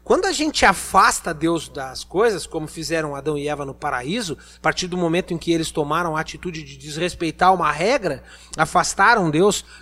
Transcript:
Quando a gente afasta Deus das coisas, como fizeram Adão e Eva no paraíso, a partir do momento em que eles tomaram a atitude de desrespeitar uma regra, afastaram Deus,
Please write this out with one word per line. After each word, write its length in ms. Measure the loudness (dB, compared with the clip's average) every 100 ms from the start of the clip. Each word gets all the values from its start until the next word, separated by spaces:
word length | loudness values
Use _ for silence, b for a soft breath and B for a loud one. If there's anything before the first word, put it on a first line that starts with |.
Quando 240 | 2 2 2
a 60 |
gente 340 | 0 -2 4 4
afasta 680 | 4 2 4 4 2 -6
Deus 340 | -2 0 0 -4
das 380 | -12 -12 -12 -6
coisas, 400 | 2 2 0 -6
como 220 | -8 -8
fizeram 480 | -10 -4 -2 -2 -6
Adão 220 | -4 -4
e 120 | -4
Eva 160 | -4 -6
no 80 |
paraíso, 640 | -6 -6 -4 -4 -6 -6 -10 B B
a 20 |
partir 260 | -2 -2 -4
do 100 | -2
momento 360 | 0 0 -2
em 40 | -6
que 140 | -2
eles 200 | -2 0
tomaram 440 | -4 -2 0 0 -4
a 60 |
atitude 420 | -6 -8 -10 -10
de 140 | -14 -16
desrespeitar 760 | -12 -6 -6 -4 -6 2 4
uma 160 | 4 2
regra, 540 | 0 0 0 -2 -6 B B B -2
afastaram 760 | 2 2 0 4 4 6 4
Deus, 360 | 4 4 2 B B